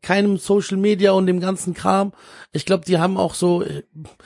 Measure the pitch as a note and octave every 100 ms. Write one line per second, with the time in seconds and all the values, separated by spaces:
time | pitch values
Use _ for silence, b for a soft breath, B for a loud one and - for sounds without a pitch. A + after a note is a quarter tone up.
0 | - F#3+ G3+ G3 - G3+ - G3 G3+ G#3
1 | G3 F#3+ F#3 F3+ F#3 F#3 F#3 E3+ F#3+ F#3+
2 | G3+ B B B B D#3 - F#3+ E3 F3
3 | F3 F#3+ F3 - F3+ F3 - - - D3+
4 | D#3 B